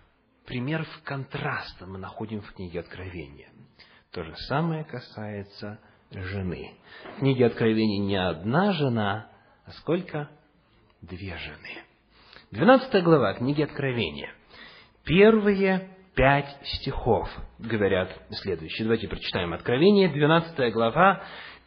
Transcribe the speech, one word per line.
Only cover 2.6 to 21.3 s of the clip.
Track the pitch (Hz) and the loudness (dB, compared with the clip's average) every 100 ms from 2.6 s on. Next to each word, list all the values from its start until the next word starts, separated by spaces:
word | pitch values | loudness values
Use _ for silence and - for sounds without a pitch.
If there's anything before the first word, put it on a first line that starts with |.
| 90 85 | -10 -10
Откровения. | 82 - 92 85 71 69 62 60 - _ - _ _ | -10 -12 -12 -12 -14 -16 -20 -20 -20 _ -20 _ _
То | - | -12
же | 82 78 - | -10 -12 -4
самое | 135 170 160 | -2 -2 -4
касается | 156 120 - - 107 101 98 - 104 110 - _ _ | -8 -14 -14 -12 -10 -10 -12 -12 -14 -14 -18 _ _
жены. | 104 92 98 92 80 - - - - - - | -12 -8 -6 -6 -6 -10 -18 -20 -20 -18 -2
В | |
книге | 135 123 120 | 2 4 4
Откровения | - 113 110 110 98 | 4 2 4 2 2
не | 101 98 | 0 0
одна | 90 78 95 139 208 | 0 -2 0 2 2
жена, | 170 139 117 104 104 - - _ _ - | 2 0 0 0 -4 -8 -20 _ _ -20
а | |
сколько? | 101 - 175 180 151 147 - _ _ _ _ _ _ | -12 -4 -2 -2 -8 -10 -14 _ _ _ _ _ _
Две | 85 90 95 80 | -16 -12 -10 -10
жены. | 76 76 - - - _ _ _ _ - - | -12 -14 -16 -16 -18 _ _ _ _ -20 -14
Двенадцатая | 101 180 262 262 202 | 2 6 6 4 2
глава | 175 156 104 | 4 4 4
книги | 98 123 147 | 0 -2 0
Откровения. | 143 - 135 120 90 73 69 - _ - - - - _ | -2 -2 -4 -2 -4 -6 -12 -16 _ -20 -20 -20 -20 _
Первые | - 165 208 220 202 196 196 185 185 - - | 2 8 8 8 4 2 2 2 -2 -14 -8
пять | - 131 143 143 - | 2 4 4 0 -10
стихов | - - - - - 98 80 - - - | -12 -8 -6 -4 0 0 0 -10 -16 -14
говорят | 113 113 98 95 92 - - | -6 0 2 2 -2 -8 -14
следующее. | - 98 82 80 - | -10 -6 -6 -8 -6
Давайте | 113 113 92 | 0 0 -2
прочитаем | 87 - 104 90 | -8 -6 -4 -4
Откровение, | 82 - 123 180 208 185 | -4 -2 4 6 6 4
двенадцатая | 143 147 165 165 - 120 | 4 4 4 2 0 0
глава, | 110 117 135 190 180 - | 2 2 6 4 4 -4